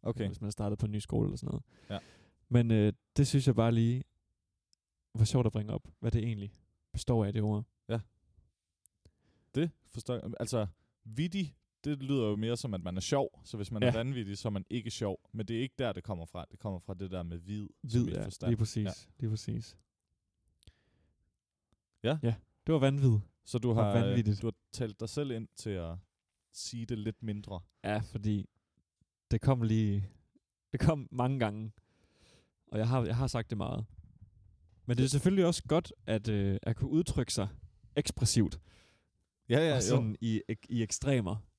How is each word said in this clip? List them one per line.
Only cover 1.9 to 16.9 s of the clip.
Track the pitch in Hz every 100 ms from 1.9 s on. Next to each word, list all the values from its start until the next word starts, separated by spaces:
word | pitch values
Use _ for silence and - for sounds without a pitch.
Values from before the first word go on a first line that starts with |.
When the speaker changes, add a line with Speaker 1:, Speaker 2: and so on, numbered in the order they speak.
| 101 - - _ _ _
Speaker 2:
Men, | 120 117
øh, | 110 107 104 _ -
det | 143
synes | 143 131
jeg | 113
bare | 113
lige | 117 113 123 - _ _ _ _ _ _ _ _ _ _ 110
var | 113
sjovt | 135 113
at |
bringe | 110 104
op, | - - -
hvad | 113
det | 117
egentlig | 110 107 101 - _ _ _
består | - - 117 101
af, |
det | 104
ord. | 107 104 110 _ _
Speaker 1:
Ja. | 113 - _ _ _ _ _ _ _ _ _ _ _ _ _ _ 135
Det | 165 - _
forstår | - -
jeg. | 123 - 117
Altså, | - 120 104 - _ _
vittig, | - 107 170 190 165 - _ _
det | 143 147
lyder | 135 139 110
jo | 104
mere | 110 117
som, | -
at | 98
man | 87 92
er |
sjov. | - 139 139 -
Så | - 110
hvis | 101
man | 110
er | 123
Speaker 2:
Ja. |
Speaker 1:
vanvittig, | 117 120 131 101 101
så | 117
er |
man | 101 92
ikke | 120 110
sjov. | - 104 92 _
Men | 113 107
det | 113
er |
ikke | 127 -
der, | 127
det | 92
kommer | - 90 82
fra. | 90 80
Det | -
kommer | 107 92
fra | -